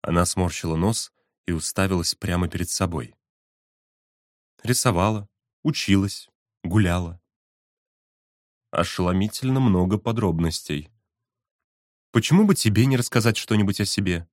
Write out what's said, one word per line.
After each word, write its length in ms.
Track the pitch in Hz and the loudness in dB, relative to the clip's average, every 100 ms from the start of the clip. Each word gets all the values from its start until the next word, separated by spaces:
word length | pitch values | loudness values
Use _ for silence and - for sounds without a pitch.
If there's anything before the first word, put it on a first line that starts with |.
Она 240 | - 85 87 | 0 0 0
сморщила 500 | - 90 - 85 80 | 0 -2 -2 -4 0
нос 380 | 95 113 - _ _ _ - | 0 -2 -8 _ _ _ -6
и 60 | |
уставилась 640 | 82 - - 95 92 82 - | -6 -4 -2 0 0 -2 -6
прямо 320 | - 87 87 | -4 -2 -2
перед 220 | 85 87 | -4 -6
собой. 460 | - 92 80 60 _ _ _ _ _ _ _ _ _ _ _ _ _ _ _ | -2 -4 -4 -10 _ _ _ _ _ _ _ _ _ _ _ _ _ _ _
«Рисовала, 680 | 113 123 127 87 101 107 101 _ _ _ | -4 0 2 2 0 -2 -8 _ _ _
училась, 680 | 165 147 - 98 98 - - _ _ _ | -4 -4 2 2 2 -6 -16 _ _ _
гуляла». 580 | 85 104 92 87 87 82 _ _ _ _ _ _ _ _ _ _ _ _ _ _ _ | -2 2 2 0 -4 -12 _ _ _ _ _ _ _ _ _ _ _ _ _ _ _
Ошеломительно 880 | - 90 - 90 92 101 - 131 135 | -4 -4 -2 0 0 -2 -4 -2 2
много 380 | 127 92 92 104 | 2 2 2 0
подробностей. 920 | 120 113 101 80 82 - - 73 76 _ _ _ _ _ _ _ _ _ _ _ _ | -2 -2 -2 0 -2 -4 -8 -10 -10 _ _ _ _ _ _ _ _ _ _ _ _
«Почему 340 | 117 - 175 214 | -2 4 4 6
бы 100 | 160 | 4
тебе 300 | 113 101 131 | 2 4 4
не 120 | 131 | 2
рассказать 400 | - 120 110 104 | 2 2 2 0
что-нибудь 420 | - 107 101 98 | 0 2 2 0
о 40 | 101 | -2
себе?» 420 | - 95 85 85 | -2 -2 -2 -6